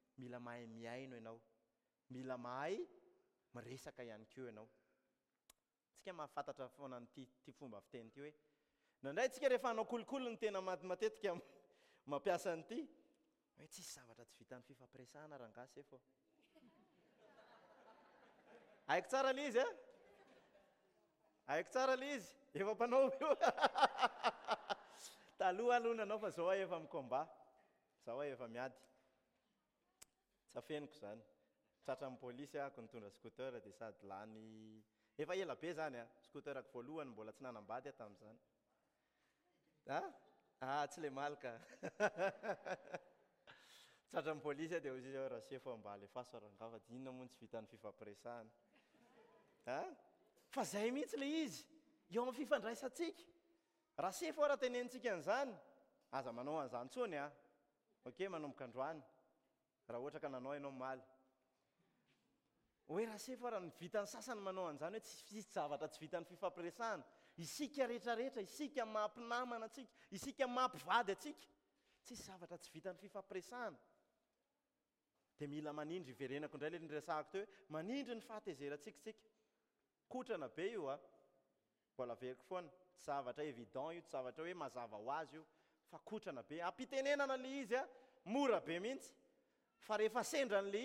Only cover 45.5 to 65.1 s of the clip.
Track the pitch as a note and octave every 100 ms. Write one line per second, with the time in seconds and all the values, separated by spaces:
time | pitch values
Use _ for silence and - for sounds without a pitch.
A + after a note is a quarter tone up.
45.5 | C3 C3 A2+ G2+ G2+ G2 B2 B2 A#2 G#2
46.5 | G2+ A2+ A2+ - B2 C3 B2+ B2 - A2+
47.5 | A2+ G#2+ A2 G#2 - G#2 G2+ A#2+ A#2+ A2
48.5 | _ _ - _ - - - - - -
49.5 | _ A#2+ C#3 F#4 D4+ - _ _ _ -
50.5 | C#4 G3+ G3+ A3+ C4+ - C#4+ C#4 D#4+ C#4+
51.5 | C#3+ - - _ _ - G#3 B3+ A#3+ C4
52.5 | C4+ G#3+ A3+ B3+ - E4+ - - - _
53.5 | _ _ _ _ - F#3 F#3 D#4+ D#4 D4
54.5 | C#4 B3+ B3 B3 B3+ A#3+ F3+ D3 B3 C#4
55.5 | F3+ - - _ _ - C3+ B2 A#2 C3+
56.5 | D#3 C3 A#2+ C3 B3+ A#3 D3+ C#3+ C#3 -
57.5 | _ _ _ _ _ B2+ - G3 E3 D3
58.5 | B2+ B2+ B2 C#3+ D#3 - - _ _ _
59.5 | _ _ _ - A#2 C#3 D3 D3 C3 B2+
60.5 | C#3+ C#3+ C3 C3 C3 - - _ _ _
61.5 | _ _ _ _ _ _ _ _ _ _
62.5 | _ _ _ - E3+ A3+ G#3 - B3 A#3+
63.5 | G#3+ E3+ - E3+ G#3+ G3+ A#3 B3 A3 G3
64.5 | F#3+ F3 C#3+ D#3+ G#3+ -